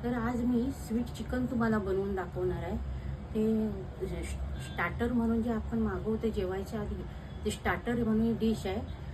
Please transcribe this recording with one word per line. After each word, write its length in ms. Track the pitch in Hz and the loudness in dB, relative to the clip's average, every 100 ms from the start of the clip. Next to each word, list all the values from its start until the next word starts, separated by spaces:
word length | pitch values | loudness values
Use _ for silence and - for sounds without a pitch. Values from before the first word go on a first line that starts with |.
तर 100 | 240 | -2
आज 280 | 247 233 247 | -2 0 2
मी 300 | 240 240 262 | 4 4 2
स्वीट 340 | 277 - 226 240 | -2 -2 0 0
चिकन 400 | - 220 254 240 | -4 -2 0 0
तुम्हाला 320 | 247 226 214 | 2 4 4
बनवून 380 | 190 190 196 196 | 2 0 2 -2
दाखवणार 480 | 175 180 180 170 | -2 0 0 0
आहे. 140 | 170 214 - - - - - 220 | -2 -2 -2 -4 -4 -6 -4 0
ते 340 | 214 220 214 196 185 - | 2 4 2 -2 -6 -6
श-, 720 | 185 175 165 - - - - | -4 -4 -4 -4 -4 -4 -6
स्टार्टर 400 | - 175 - 240 | -2 -2 0 2
म्हणून 300 | 247 226 226 | 2 4 2
जे 80 | 226 | 2
आपण 280 | 311 - 226 | 0 0 0
मागवतो 500 | 214 185 196 220 226 | 0 0 0 0 0
जेवायच्या 520 | 202 185 190 202 214 | 0 0 -2 -2 -4
आधी, 200 | 202 185 175 - - - 214 | -4 -4 -6 -8 -10 -4 -4
ते 60 | |
स्टार्टर 440 | - 214 180 - 233 | 0 0 0 0 2
म्हणून 380 | 226 220 226 | 4 4 4
डिश 340 | 208 220 214 196 | 4 2 2 0
आहे. 120 | 202 - - - | -2 -4 -8 -8